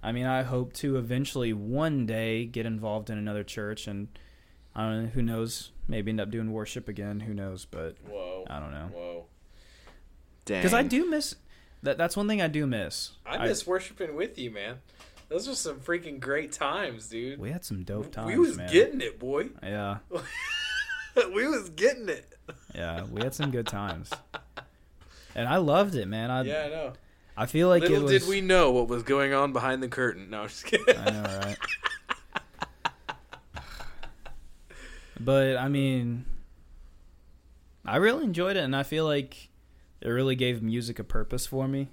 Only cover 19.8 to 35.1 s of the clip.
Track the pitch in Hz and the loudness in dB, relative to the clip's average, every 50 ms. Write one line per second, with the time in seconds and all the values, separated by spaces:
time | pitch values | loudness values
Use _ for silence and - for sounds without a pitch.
19.8 | 101 101 101 104 - - 180 165 143 - - - - - - - - - 1077 1077 | -4 -4 -6 -6 -8 -8 -8 -8 -8 -8 -10 -8 -6 -6 -4 -4 -4 -2 -2 -4
20.8 | 1077 - - 855 880 - - - 226 185 185 208 247 294 311 240 196 180 156 156 | -2 -4 -6 -8 -8 0 2 2 2 4 2 0 0 2 0 -2 -2 -6 -4 2
21.8 | 202 262 285 262 226 185 151 - - - - - - - - - - - - 85 | 4 4 4 2 -4 -6 -6 -6 -8 -20 -20 -20 -18 -18 -18 -18 -18 -14 -8 -6
22.8 | 85 82 82 85 98 107 120 101 113 135 135 - 151 143 123 120 113 - - 101 | -4 -4 -4 -6 -6 -6 -4 -2 -2 -2 -2 -2 -2 -2 0 -2 -2 -2 -4 -4
23.8 | 101 98 87 80 98 - - - - - - - - - - - - - _ _ | -4 -4 -6 -8 -8 -8 -10 -10 -10 -14 -14 -14 -14 -12 -16 -16 -16 -16 _ _
24.8 | - - - - - - - - - - - - 117 123 143 185 180 147 143 175 | -20 -20 -20 -20 -20 -20 -20 -20 -20 -10 -6 -4 0 2 2 2 4 4 6 4
25.8 | 202 202 180 131 101 95 104 110 113 120 127 127 131 135 147 156 151 147 156 160 | 4 4 0 -2 -2 -2 -4 -4 -2 -2 -2 -2 0 -2 -2 -4 -4 -4 -6 -6
26.8 | 151 127 131 - - - - _ _ - - - 110 123 - 156 170 180 180 175 | -6 -8 -10 -12 -20 -20 -20 _ _ -16 -4 -4 -2 0 4 6 8 8 8 8
27.8 | 165 175 - - 147 139 135 127 175 175 196 196 190 185 185 185 170 139 123 123 | 8 8 6 6 6 6 6 6 6 4 2 2 4 6 8 8 8 8 8 6
28.8 | 120 117 123 120 113 120 139 139 139 139 139 135 139 143 131 123 117 131 131 131 | 4 4 0 -2 2 2 4 4 4 4 4 4 4 4 2 2 2 2 0 0
29.8 | 131 123 120 131 127 120 92 90 98 92 107 107 107 104 - - - - - - | -2 -4 0 2 2 0 0 -2 -8 -10 -8 -8 -8 -8 -10 -10 -4 2 2 4
30.8 | - 247 - - - - 107 107 104 101 95 95 98 - - - - - - - | 8 8 6 8 6 0 0 0 -2 -2 -2 -2 -2 -4 -4 -6 -6 -6 -6 -4
31.8 | - - - - - - - - - - - - - - - - - - - - | -4 -4 -4 -4 -6 -8 -8 -8 -8 -8 -8 -8 -8 -8 -10 -10 -10 -10 -10 -6
32.8 | - - - - - - - - - - - - - - - - - - - - | -6 -6 -6 -6 -12 -12 -12 -12 -12 -20 -20 -20 -20 -16 -14 -14 -14 -12 -12 -10
33.8 | - - - - - - - - - - - - - - - - - - - - | -10 -8 -8 -8 -10 -12 -12 -14 -14 -12 -12 -12 -12 -16 -18 -20 -20 -20 -18 -16
34.8 | - - - - - - | -16 -16 -16 -16 -18 -16